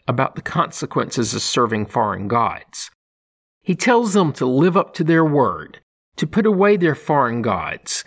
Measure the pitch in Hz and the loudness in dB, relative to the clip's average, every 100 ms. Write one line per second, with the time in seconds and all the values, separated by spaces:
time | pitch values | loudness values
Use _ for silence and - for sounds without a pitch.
0 | - 123 131 - - 165 - - 131 143 | -4 -2 -2 -6 -6 -4 -4 -6 -6 -4
1 | - - 110 104 - 135 117 110 104 123 | -2 -2 -2 -4 -2 0 0 -2 -4 -2
2 | 107 92 101 117 107 - - - - _ | -2 -2 -2 -2 -2 -4 -12 -16 -16 _
3 | _ _ _ _ _ _ - 175 240 240 | _ _ _ _ _ _ -4 -2 2 2
4 | 226 202 165 - 131 127 170 170 170 - | 2 2 0 0 0 2 2 2 -2 -2
5 | 160 165 160 143 113 82 76 - _ _ | 2 2 4 2 0 -2 -10 -20 _ _
6 | _ - 156 214 214 190 202 208 170 139 | _ -6 -2 0 2 4 4 4 2 0
7 | - 147 120 120 107 90 78 - - - | 0 2 2 0 -2 -2 -4 -10 -8 -10